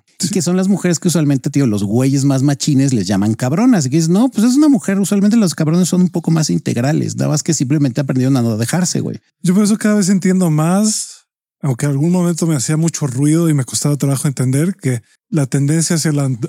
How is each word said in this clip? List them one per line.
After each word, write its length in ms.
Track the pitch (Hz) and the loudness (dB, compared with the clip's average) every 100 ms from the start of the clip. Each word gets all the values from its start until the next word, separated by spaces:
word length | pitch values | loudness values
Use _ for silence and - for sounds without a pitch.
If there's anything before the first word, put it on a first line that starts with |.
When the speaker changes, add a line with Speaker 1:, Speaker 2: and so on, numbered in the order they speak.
| _ _ | _ _
Speaker 1:
Y 60 | 160 | -4
Speaker 2:
Sí. 40 | |
Speaker 1:
que 80 | 202 | -2
son 160 | 170 185 | 0 0
las 100 | 190 | 0
mujeres 300 | 196 180 165 | 0 0 0
que 80 | 175 | 0
usualmente, 400 | 160 147 135 147 | 0 0 0 0
tío, 180 | 143 131 | 0 0
los 160 | 104 | 0
güeyes 420 | 98 117 135 139 139 | 0 0 2 2 2
más 160 | 135 | 2
machines 500 | 143 139 - 131 139 | 0 0 0 2 2
les 140 | 123 92 | 0 0
llaman 260 | 98 104 | 0 0
cabronas. 520 | 107 127 165 254 214 127 | -2 -2 2 2 2 2
Y 40 | |
que 60 | 156 | 0
dices, 140 | 160 | 2
"No, 180 | 185 262 | 2 2
pues 180 | 220 233 | 2 2
es 80 | 262 | 4
una 120 | 302 | 4
mujer". 320 | 254 - 196 | 2 0 -2
Usualmente 380 | 196 202 202 233 | 0 2 2 2
los 160 | 190 | 2
cabrones 340 | - 160 170 180 | 0 0 2 2
son 140 | 180 | 2
un 80 | 180 | 0
poco 200 | 170 165 | 0 0
más 200 | 160 156 | 0 0
integrales, 680 | 170 - 117 131 151 160 120 | -2 -2 -2 0 0 -2 -4
nada 140 | 135 | -2
más 120 | 151 | -2
que 120 | - | -2
simplemente 480 | 156 127 151 143 117 | -2 0 0 0 -2
aprendieron 340 | 135 127 127 135 | -2 0 0 2
a 60 | |
no 160 | 117 107 | 0 -2
dejarse, 420 | 117 165 185 - | -2 -2 -2 -4
güey. 180 | 110 - _ _ | -6 -8 _ _
Speaker 2:
Yo 120 | 170 | 0
por 100 | 185 | 2
eso 140 | 202 220 | 2 0
cada 160 | 214 | 0
vez 160 | 208 185 | 0 2
entiendo 400 | 196 185 185 180 | 0 2 2 2
más, 640 | 151 160 190 214 - - - _ _ _ _ | 2 2 2 0 -2 -8 -16 _ _ _ _
aunque 240 | 143 120 147 | -6 -2 -2
algún 260 | 139 165 | 0 0
momento 340 | 180 175 160 165 | 2 0 0 -2
me 80 | |
hacía 220 | 147 117 156 | -2 -2 -2
mucho 300 | 165 - 143 | -2 -2 -4
ruido 400 | 117 147 160 170 | 0 0 2 2
y 60 | |
me 100 | 143 | 0
costaba 320 | 127 - 147 143 | -2 -4 -2 0
trabajo 320 | 139 139 151 | 0 0 -2
entender, 480 | 123 131 135 175 196 | -2 -2 0 -2 -2
que 260 | 135 120 - _ _ | -4 -4 -8 _ _
la 140 | 156 | -2
tendencia 520 | 135 143 139 160 156 165 | 0 0 0 0 0 -2
hacia 160 | 160 | 0
la 120 | 147 | 0
and-, 140 | 139 117 | -2 -4